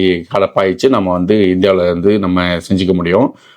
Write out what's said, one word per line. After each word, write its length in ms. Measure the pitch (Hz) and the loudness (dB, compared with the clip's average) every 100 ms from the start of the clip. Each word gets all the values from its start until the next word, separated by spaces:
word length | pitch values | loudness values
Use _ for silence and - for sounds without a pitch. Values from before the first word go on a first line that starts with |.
| 95 87 | 0 0
கார்டை 260 | 82 101 98 | -2 -2 -2
பாய்ச்சி 360 | - 95 92 135 | 0 -2 0 0
நம்ம 220 | 123 95 | 0 0
வந்து 240 | 90 90 107 95 | -2 0 2 2
இந்தியாவுல 420 | 92 98 95 90 | 2 2 2 0
வந்து 300 | 85 95 104 | 0 0 0
நம்ம 380 | 92 90 90 87 | 0 -2 -2 -4
செஞ்சுக்க 360 | - 98 92 | -2 -2 0
முடியும். 340 | 90 85 95 139 - _ | 0 0 0 0 -4 _